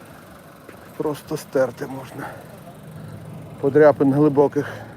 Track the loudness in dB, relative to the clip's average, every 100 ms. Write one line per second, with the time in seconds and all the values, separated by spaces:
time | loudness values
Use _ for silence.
0 | -20 -20 -20 -20 -20 -20 -20 -20 -14 -6
1 | -4 -6 -6 -10 -2 0 0 -2 -10 -10
2 | -12 -12 -12 -14 -16 -18 -18 -18 -18 -16
3 | -16 -16 -16 -16 -16 -4 2 6 8 6
4 | 4 4 4 4 2 0 -6 -8 -16